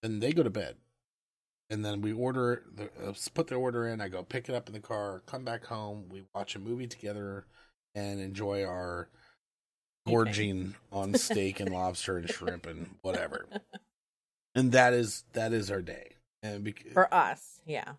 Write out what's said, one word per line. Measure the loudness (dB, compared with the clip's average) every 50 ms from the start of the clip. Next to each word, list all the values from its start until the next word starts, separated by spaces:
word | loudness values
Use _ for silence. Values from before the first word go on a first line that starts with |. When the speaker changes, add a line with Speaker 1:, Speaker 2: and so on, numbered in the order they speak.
Speaker 1:
Then | -4 -4 -2 0
they | 0 2 4
go | 6 4
to | 4
bed. | 4 0 -4 -4 -6 -12 _ _ _ _ _ _ _ _ _ _ _ _ _ _ _ _ _ _
And | -4 -4 -2
then | -2 -2 0
we | 0 0 0
order, | 0 0 0 2 2 2 2 2 0 -2 -14 -12
the, | -12 -12 -12 -10 -8 -8
uh, | -8
s-, | -6 -6 -8 -6
put | 0 -2 0 0
their | 0 0
order | 0 0 0 0 0 0
in. | -2 -4
I | -6 -6
go | -6 -8 -8
pick | -4 -6 -6 -4 -2
it | -4
up | -4 -4 -6
in | -12
the | -14
car, | -8 -4 -4 -2 -2 -4 -6 -8 -10
come | -10 -10 -8 -6
back | -6 -6 -6 -8
home. | -8 -8 -8 -6 -8 -8 -10 -12 -14
We | -16 -16 -18 _ _
watch | -8 -6 -6 -6
a | -8
movie | -6 -6 -4 -4 -4 -8
together | -10 -8 -8 -6 -6 -6 -6 -6 -8 -8 -12 -16 _ -20 -20 _ _ _ _ _ _
and | -6 -6 -4 -4 -4
enjoy | -4 -6 -6 -4 -2 0 0 0 0
our | -2 -2 -4 -4 -4 -4 -6 -8 -10 _ -20 -20 -20 _ _ _ _ _ _ _ _ _ _ _ _ _ _ _
Speaker 2:
Evening. | 4 6
Speaker 1:
gorging | 6 6 6 4 2 2 2 2 0 -2 -4 -6 -10 _ _
on | -4 -4 -2 4 4
steak | 4 4 4 2 2 2 2 0 0
and | -2 -2
Speaker 2:
<laughs> | 0
Speaker 1:
lobster | 0 0 0 -2 -2 -2 -2 -2 -2
and | -2 -4
shrimp | -6 -4 -4 -6 -6 -6 -8
and | -10 -10 -10 -10 -12 -12 -10
whatever. | _ -2 -2 -2 -2 -4 -6 -8 -10 -8 -10 -10 -10 _ -20 -20 _ _ _ _ _ _ _ _ _ _ _ _ _ _ _
And | 4 4 8
that | 8 8 8 10 8
is, | 6 2 2 -2 -8 -10 _ _
that | -2 0 2 2
is | 2 2 0
our | -2 -2
day. | -2 -4 -8 -12 -14 -18 -20 _ _ _ _ _
And | -8 -8 -6 -4 -6
bec- | -6 -8 -8 -12 0 6
Speaker 2:
For | 6 6 8 8
us, | 6 6 6 2 -4 -8 -18 -20 -20 _ -6
yeah. | -6 -4 -4 -6 -12